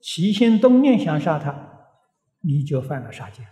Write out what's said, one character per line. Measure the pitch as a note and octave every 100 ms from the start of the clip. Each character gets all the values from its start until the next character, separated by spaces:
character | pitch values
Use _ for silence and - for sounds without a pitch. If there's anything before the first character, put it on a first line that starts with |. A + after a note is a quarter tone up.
起 | - - F#3+
心 | G3+ A#3 A3
动 | C4 B3+
念 | C#4 A3+
想 | E3 D3+
杀 | E3+ D3+
他， | D3 C#3+ - - _ _ _ _ _ _
你 | E3 C#3+
就 | C#3 C3+
犯 | B2+ C#3
了 | A2+
杀 | - G2+
戒。 | - A2+